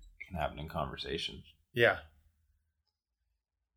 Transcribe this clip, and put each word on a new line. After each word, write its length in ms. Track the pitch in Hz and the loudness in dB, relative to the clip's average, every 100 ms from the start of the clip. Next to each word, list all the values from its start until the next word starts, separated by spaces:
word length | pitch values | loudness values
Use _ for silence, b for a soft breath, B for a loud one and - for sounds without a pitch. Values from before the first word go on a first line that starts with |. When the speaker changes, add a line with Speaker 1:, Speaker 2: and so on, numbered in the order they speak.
| - - - | -20 -16 -8
Speaker 1:
can 100 | 87 | -2
happen 200 | 69 69 | -2 -2
in 100 | 76 | -4
conversation. 760 | 82 67 - 71 69 - - - - _ | -2 -2 -4 -4 -2 -4 -6 -16 -20 _
Speaker 2:
Yeah. 240 | 120 113 90 - - - _ _ _ _ _ _ _ _ _ _ _ _ _ _ | 6 6 6 -2 -20 -20 _ _ _ _ _ _ _ _ _ _ _ _ _ _